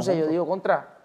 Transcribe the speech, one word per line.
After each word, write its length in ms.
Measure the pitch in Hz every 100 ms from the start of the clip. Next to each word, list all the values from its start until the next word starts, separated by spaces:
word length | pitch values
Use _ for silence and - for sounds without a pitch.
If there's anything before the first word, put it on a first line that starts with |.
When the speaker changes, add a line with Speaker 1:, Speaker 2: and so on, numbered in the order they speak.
| 175
Speaker 1:
Entonces 60 |
yo 60 | 170
Speaker 2:
juntos. 100 | 156
Speaker 1:
digo, 140 | 165 156
contra, 500 | 190 185 165 - -